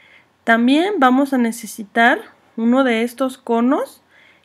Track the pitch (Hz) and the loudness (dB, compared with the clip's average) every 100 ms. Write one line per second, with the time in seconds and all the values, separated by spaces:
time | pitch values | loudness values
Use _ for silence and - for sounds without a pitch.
0 | _ _ _ _ - 226 240 294 381 392 | _ _ _ _ 0 2 2 2 0 2
1 | 254 254 277 262 233 226 202 - 208 233 | 2 2 0 0 -2 -4 -14 -16 -8 0
2 | 233 359 - _ _ - 226 254 262 226 | 2 0 -6 _ _ -4 0 2 2 0
3 | 240 - 262 262 - 226 240 320 539 - | -4 -4 -6 -6 -4 -2 0 0 -4 -12
4 | _ _ _ _ | _ _ _ _